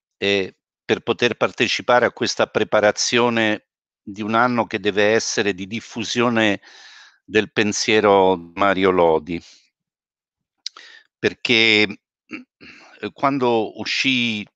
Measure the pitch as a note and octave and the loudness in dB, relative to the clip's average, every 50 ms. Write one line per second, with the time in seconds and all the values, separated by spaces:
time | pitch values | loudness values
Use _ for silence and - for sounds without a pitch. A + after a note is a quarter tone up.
0 | _ _ _ - F#2+ G2+ G2+ G2 F#2+ F2+ - _ _ _ _ _ _ - G#2+ - | _ _ _ -6 -2 -2 0 -2 -2 -6 -10 _ _ _ _ _ _ -4 -4 -2
1 | - - A2+ - C3+ A#2+ G#2 - - G#2 - - B2+ G2+ - - G#2 - B2 B2 | -2 -4 -2 0 0 -2 0 0 -4 -4 -2 -2 -4 -2 -4 -4 0 2 2 2
2 | A#2 G#2 - - A#2+ G#2+ - - A2 - - A#2 G#2+ - - G#2+ G#2 G#2 G2+ - | 2 0 -2 -4 -6 -4 -2 -2 -2 -2 -2 -4 -2 0 0 2 2 2 2 0
3 | - - - A#2+ A#2+ A#2+ A#2 A2+ A2+ G#2+ G#2 - _ _ _ _ _ _ _ _ | -2 -2 0 0 0 0 0 0 -2 -2 -2 -4 _ _ _ _ _ _ _ _
4 | - - G2 G#2 G#2+ G#2 A2+ A2+ B2 B2 B2 A#2+ G#2+ - - A2 F#2+ G#2 F#2 G#2 | -18 -16 -12 -10 -6 -2 0 2 2 2 0 -2 -4 -4 -4 -4 -2 -2 0 2
5 | G2+ G#2 A2 A2+ - - - B2 G#2+ G2+ F#2+ F2+ G2 F#2+ A2 A2+ - - - A#2+ | 2 2 2 0 0 -2 -4 -4 -2 -2 -4 -6 -8 -10 -10 -12 -12 -12 -10 -10
6 | G#2 - - B2 A#2+ B2 A#2 A2+ A2 G#2 G2 - - - - - - - - - | -8 -6 -2 -2 0 0 2 2 2 2 0 -2 -6 -14 -20 -20 -20 -20 -20 -20
7 | - - _ _ _ - G2 A2 G#2 - - - G#2+ G#2 G2+ - - - A2 A2 | -20 -20 _ _ _ -4 -2 -2 -2 -2 -2 -2 -2 -2 -2 -4 -2 0 2 2
8 | G2+ G#2 G2 G2 F#2+ F#2 F#2 F2 E2+ E2+ E2+ F#2+ G2+ G2+ F#2+ F#2 G2 F#2+ F#2 F#2 | 4 4 6 6 4 4 2 0 -4 -10 -4 -2 0 0 2 2 2 2 4 4
9 | E2+ E2 D#2+ D#2 D2+ E2 E2+ E2+ - - - _ _ _ _ _ _ _ _ _ | 4 4 2 0 -2 -4 -10 -10 -10 -14 -20 _ _ _ _ _ _ _ _ _
10 | _ _ _ _ _ _ _ _ _ _ _ _ - - - - - - - - | _ _ _ _ _ _ _ _ _ _ _ _ -16 -16 -16 -18 -20 -20 -20 -20
11 | _ _ _ _ - G#2 - _ - - A#2+ A2+ A2+ A2 A2 G#2+ G#2+ G2 G#2 - | _ _ _ _ -4 -4 -4 _ -2 0 2 4 4 4 4 4 2 0 -2 -8
12 | _ _ _ _ _ - - G#2 - _ _ _ - - - - - - - - | _ _ _ _ _ -20 -20 -20 -20 _ _ _ -20 -20 -20 -20 -20 -20 -18 -12
13 | - G#2 - - - C3+ C#3 C#3 B2+ B2 A#2 A2+ G#2+ F2+ - A2 G#2 - - - | -12 -12 -8 -2 -2 -2 0 0 0 0 0 0 -2 -4 -8 -10 -10 -8 -6 -4
14 | - C3+ C3 B2 A#2+ A#2 A2 G#2 G2+ - _ | -2 -2 0 0 -2 -2 -4 -6 -8 -8 _